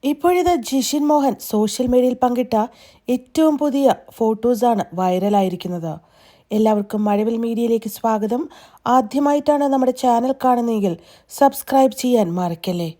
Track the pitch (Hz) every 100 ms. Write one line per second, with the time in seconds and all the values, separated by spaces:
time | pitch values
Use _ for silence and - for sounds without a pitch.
0 | 262 302 349 359 349 349 220 269 - 294
1 | 294 302 277 202 - 214 214 - 254 247
2 | 254 254 247 240 247 220 226 _ - _
3 | - 247 254 - 311 294 294 269 269 -
4 | - - 220 220 233 240 240 220 - 170
5 | 185 185 196 208 190 180 175 175 165 165
6 | _ _ _ _ _ 214 220 214 202 214
7 | 208 202 214 233 233 226 233 226 220 -
8 | 226 220 208 240 339 - - - - 254
9 | 220 269 285 285 285 294 285 269 254 254
10 | 254 233 247 269 254 240 233 220 202 165
11 | - - _ - 277 277 - 269 262 -
12 | 254 240 185 175 180 170 185 175 170 160